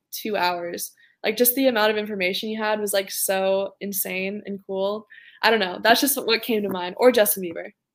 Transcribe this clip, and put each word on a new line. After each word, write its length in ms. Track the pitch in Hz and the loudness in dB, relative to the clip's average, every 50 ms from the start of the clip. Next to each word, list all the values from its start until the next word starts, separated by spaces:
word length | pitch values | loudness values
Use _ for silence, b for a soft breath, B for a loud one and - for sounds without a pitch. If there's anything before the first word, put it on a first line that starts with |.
| _ _ | _ _
two 260 | - - - 226 208 | -14 -10 -6 -4 -2
hours. 560 | 190 180 180 180 175 175 175 170 - - - - b b b b b - | 0 0 0 0 -2 -6 -8 -8 -8 -10 -12 -12 b b b b b -4
Like, 140 | - - | -4 0
just 180 | - 247 240 247 | 2 2 2 2
the 120 | 269 269 262 | 4 2 2
amount 220 | 247 214 214 214 220 | 4 4 2 2 2
of 60 | 214 | 0
information 500 | 208 214 214 196 180 180 190 190 - 220 | -2 -4 -4 -2 -2 -2 -2 -2 -4 -6
he 60 | 220 | -6
had 240 | 220 220 214 214 214 | -4 -2 -2 0 0
was, 140 | 208 202 196 | -2 0 0
like, 160 | 196 196 196 | 0 -2 -2
so 640 | - - - - 196 190 190 190 190 196 196 190 - _ 185 | -4 -4 -2 0 0 0 2 2 2 0 0 -4 -8 _ -10
insane 600 | 202 196 196 - 190 185 185 190 190 202 208 208 | -8 -6 -6 -6 -4 -4 -4 -4 -4 -6 -8 -8
and 180 | 196 202 196 - | -10 -10 -10 -8
cool. 400 | - 190 190 190 196 208 220 220 B B B B B B B B | -8 -6 -4 -2 -2 -4 -6 -10 B B B B B B B B
I 80 | 214 | 4
don't 100 | 226 220 | 4 4
know. 180 | 196 180 180 202 202 | 2 -2 -4 0 4
That's 180 | 214 240 247 | 4 4 6
just 160 | - 269 - 262 - | 4 0 0 -2 0
what 160 | 208 226 220 - | 0 0 0 0
came 200 | - 233 214 208 | 0 -2 0 0
to 80 | 196 | -2
mind. 260 | 190 180 180 180 185 - | -4 -4 -6 -6 -2 4
Or 140 | - 254 240 | 6 6 6
Justin 300 | 233 208 208 - 196 185 | 6 4 2 2 -2 -4
Bieber. 280 | 170 165 170 175 208 - _ _ _ _ | -6 -8 -8 -12 -14 -16 _ _ _ _